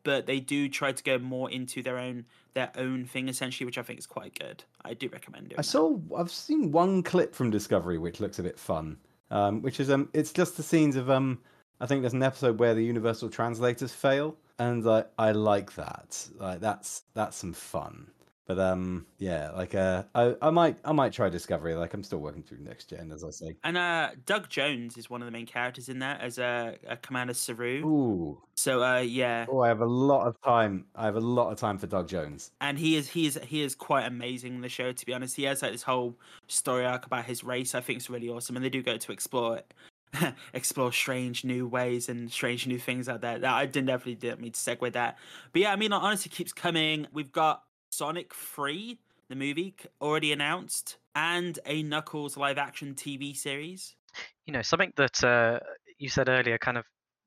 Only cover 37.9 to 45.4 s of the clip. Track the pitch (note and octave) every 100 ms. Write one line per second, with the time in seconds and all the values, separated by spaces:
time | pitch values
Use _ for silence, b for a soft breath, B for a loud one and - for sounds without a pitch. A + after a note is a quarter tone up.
37.9 | A#2+ - B2 A#2 A#2+ - B2+ C3 C3 A#2+
38.9 | A2+ - G2+ - B2+ A#2 A2+ - _ B
39.9 | _ _ C3 D#3 B2 B B2+ - C#3+ B2
40.9 | - - B2+ B2 A#2+ B2+ B2 B2 B2 B2
41.9 | B2 B2 A#2+ A#2+ - B2 B2 B2+ B2 B2+
42.9 | B2+ B2+ A#2 A#2+ A#2 B2+ A#2+ C#3 C#3+ C3
43.9 | B2 B2 A#2 A#2+ A2 A#2 A2+ - A#2+ B2
44.9 | B2 A#2+ - B B